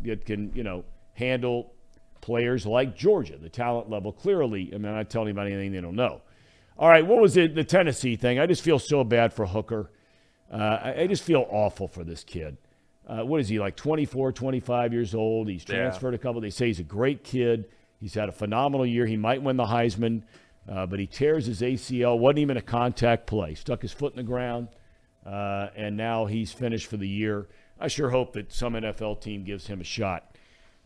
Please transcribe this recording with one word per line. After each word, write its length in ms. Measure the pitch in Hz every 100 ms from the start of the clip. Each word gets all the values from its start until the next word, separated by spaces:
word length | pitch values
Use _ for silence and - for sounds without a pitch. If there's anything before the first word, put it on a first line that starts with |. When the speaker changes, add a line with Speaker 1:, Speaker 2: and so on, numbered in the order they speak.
Speaker 1:
that 220 | 117 107 -
can, 260 | 104 104
you 80 | 120
know, 220 | 110 90 - - -
handle 580 | - 123 127 123 120 120 - - - - -
players 460 | - 117 120 123 101
like 280 | 117 135 -
Georgia, 400 | 170 208 98 71
the 100 | 82
talent 400 | - 120 120 110
level. 220 | 107 98
Clearly, 580 | - 185 196 131 104 90
I 40 | 101
mean, 80 | 104
I'm 80 | 107
not 140 | 107
telling 180 | 117 110
anybody 240 | 101 101
anything 200 | 98 98
they 80 | 95
don't 160 | 87 95
know. 240 | 123 69 - - _ _ _ -
All 100 | 156
right, 180 | 165 165
what 140 | 233
was 160 | 208 170
it, 180 | 165
the 100 | 151
Tennessee 520 | 147 180 175 117 127 113
thing? 220 | 123 123
I 80 | 165
just 160 | 170
feel 160 | 165 147
so 260 | - 147
bad 300 | 120 117 117
for 100 | - 101
Hooker. 440 | 101 104 113 107 _ _ _ _ _ -
Uh, 280 | 107 107 107
I, 180 | 123 131
I 40 | 180
just 160 | 196
feel 240 | - 151 120
awful 360 | 104 104 - 95
for 160 | -
this 220 | 82 82
kid. 320 | - 90 78 67 _ _ _ _ -
Uh, 200 | 113 113
what 140 | 156
is 80 | 110
he, 80 | 110
like, 160 | 98 -
twenty-four, 560 | 143 156 143 127 135
twenty-five 580 | - 135 131 123 123 120
years 220 | 117 113
old? 340 | 110 110 110 107
He's 160 | 90 -
Speaker 2:
Yeah. 80 | 98
Speaker 1:
transferred 380 | 92 92 127
a 40 | 120
couple. 220 | 127 117
They 80 | 107
say 180 | 92 123
he's 100 | 95
a 40 |
great 380 | 80 101 131 143
kid. 440 | - 131 120 117 101 _ _ _
He's 160 | 107
had 160 | 107 104
a 20 |
phenomenal 540 | - 107 110 139 139 127
year. 180 | 117
He 140 | 117 110
might 240 | 107 131
win 160 | 139 131
the 80 | 113
Heisman, 560 | 120 120 101 117 113 - - _ _ -
uh, 160 | 98 92
but 120 | 98
he 80 | 98
tears 380 | - 139 156
his 180 | 113 104
A 140 | 123 131
C 260 | - 127
L. 160 | 120 117
Wasn't 200 | 123 147
even 180 | 147 127
a 60 |
contact 640 | 110 117 120 - 120 117 -
play. 280 | 110 85
Stuck 280 | 78 - 123
his 100 | -
foot 220 | - 143
in 20 | -
the 60 |
ground, 460 | 117 123 123 120 120 - - _ _ _ -
uh, 420 | 98 101 101 101 101
and 200 | 107 104
now 260 | 113 113
he's 260 | 107 110 110
finished 340 | - 120 113 -
for 100 | 107
the 120 | 98
year. 380 | 101 107 104 101 - - -
I 100 | -
sure 200 | - 143
hope 220 | 127 123
that 200 | 110 104
some 200 | - 123
N 100 | 113
F 180 | 110 101
L 120 | 107 104
team 280 | - 104
gives 220 | 95 101 -
him 140 | 98
a 20 |
shot. 500 | 87 - 101 85 - - _ _ - _